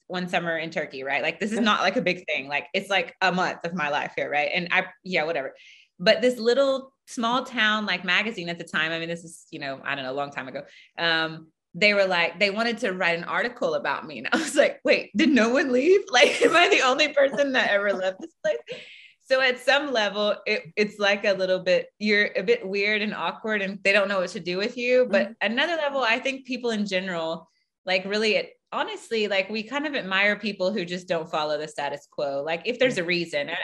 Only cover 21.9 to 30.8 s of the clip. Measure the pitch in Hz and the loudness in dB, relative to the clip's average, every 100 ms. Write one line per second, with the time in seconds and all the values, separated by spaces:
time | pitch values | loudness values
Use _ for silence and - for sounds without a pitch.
21.9 | _ 208 208 208 - 190 233 190 202 202 | _ 2 2 2 0 0 0 0 -2 0
22.9 | 214 208 - 165 220 220 214 196 196 196 | 0 -2 -2 -4 -4 -4 -2 -2 -4 0
23.9 | 202 196 196 180 208 170 180 214 254 240 | 2 2 0 -2 -6 -6 -4 -4 -4 2
24.9 | 254 247 196 226 - 202 240 311 330 285 | 2 4 2 0 -2 -2 0 0 0 -2
25.9 | 277 233 233 262 269 269 254 240 220 196 | 0 0 0 -2 -8 -8 -6 -4 -4 -2
26.9 | 185 190 170 160 170 - _ _ _ - | -2 -4 -4 -4 -6 -10 _ _ _ -4
27.9 | 185 190 208 220 185 - - _ 233 330 | -2 0 0 2 0 -2 -12 _ -6 -4
28.9 | 415 - 226 208 196 190 214 214 277 302 | -6 -6 -2 0 0 0 -6 -6 -6 -4
29.9 | 269 180 190 202 208 214 196 185 208 | -6 -2 2 2 0 -4 -2 -2 -2